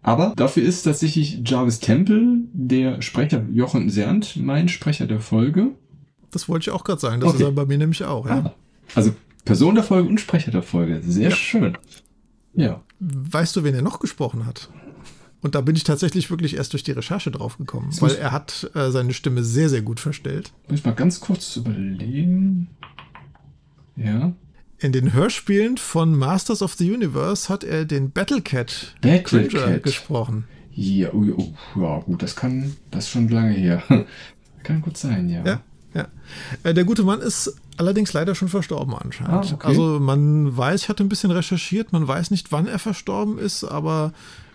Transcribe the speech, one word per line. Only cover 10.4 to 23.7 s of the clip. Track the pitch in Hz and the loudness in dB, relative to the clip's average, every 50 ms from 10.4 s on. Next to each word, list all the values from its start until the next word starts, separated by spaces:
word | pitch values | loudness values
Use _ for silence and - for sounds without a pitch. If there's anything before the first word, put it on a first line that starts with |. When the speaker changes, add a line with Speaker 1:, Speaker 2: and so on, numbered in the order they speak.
| 151 - | 0 2
Speaker 1:
der | 113 92 87 | -2 -2 -2
Folge. | - - 87 85 82 82 80 80 | -2 -2 0 0 0 -2 -4 -2
Sehr | 87 87 95 110 175 | 0 0 2 4 2
Speaker 2:
Ja. | 202 | 2
Speaker 1:
schön. | - - - - 226 170 - 175 - - _ - - _ - _ _ _ _ _ _ _ _ _ | 2 -2 0 0 2 2 2 -2 -4 -12 _ -20 -20 _ -20 _ _ _ _ _ _ _ _ _
Ja. | - 156 113 82 - - _ _ _ | 0 0 0 0 -4 -12 _ _ _
Speaker 2:
Weißt | 196 175 139 135 131 156 - 151 165 165 - | -8 -6 -6 -6 -6 -4 0 0 0 0 0
du, | 196 160 | 0 0
wen | 147 135 | 0 0
er | 127 | 0
noch | 131 202 - - | 0 -2 -4 -4
gesprochen | - - - - 147 117 - 117 113 | -6 -8 -4 -4 -6 -4 -4 -6 -6
hat? | 120 120 - - - - - - - - - - - - - - - _ _ | -6 -8 -10 -14 -18 -20 -20 -20 -20 -20 -20 -20 -20 -20 -20 -20 -20 _ _
Und | - 147 - | -6 -4 -2
da | 151 | 0
bin | 131 139 160 | 0 2 2
ich | 160 - | 2 2
tatsächlich | - 151 139 - 170 - 185 156 - | 0 0 2 0 0 0 0 -2 -2
wirklich | 175 165 170 151 156 | -4 -2 -2 -4 -2
erst | 143 139 - - | -4 -6 -6 -6
durch | 143 - | -6 -6
die | - | -4
Recherche | 139 123 110 - 180 202 - 160 | -6 -6 -6 -6 -6 -4 -4 -6
drauf | 120 135 131 110 - - | -6 -6 -8 -10 -8 -10
gekommen, | 139 - - 120 117 139 | -12 -10 -8 -8 -8 -6
Speaker 1:
Das | 151 165 | -2 2
Speaker 2:
weil | 156 147 | 2 2
Speaker 1:
muss | 135 - | 2 2
Speaker 2:
er | 147 135 | -2 -4
hat, | 127 147 - - - - - - - | -4 -4 -6 -8 -12 -10 -10 -8 -4
äh, | 160 143 131 | -2 -2 0
seine | 127 131 123 123 127 | 0 0 0 -2 -2
Stimme | - - 147 127 123 120 | -2 -2 -2 0 0 0
sehr, | 117 117 131 160 160 | 0 2 2 2 4
sehr | 135 123 | 2 0
gut | 107 110 113 113 | 0 -4 -6 -6
verstellt. | - 151 147 - - 139 139 151 196 - - - _ - | -6 -6 -6 -6 -6 -8 -6 -6 -8 -10 -16 -20 _ -4
Speaker 1:
Muss | 143 147 | -4 -2
ich | - | 0
mal | 123 113 | -2 -2
ganz | - 131 180 175 - | 2 2 0 0 0
kurz | - - 196 - - - - 120 | -4 -4 -4 -4 -4 -8 -8 -6
überlegen. | 120 120 107 95 98 98 95 92 104 113 127 143 160 180 180 185 190 196 190 180 175 175 - _ - - - - - - - - - - - - _ - - _ _ _ | -4 -4 -4 -4 -4 -6 -6 -6 -6 -6 -4 0 0 2 2 2 2 2 0 0 -4 -6 -10 _ -20 -20 -20 -20 -20 -20 -20 -20 -20 -20 -20 -20 _ -20 -20 _ _ _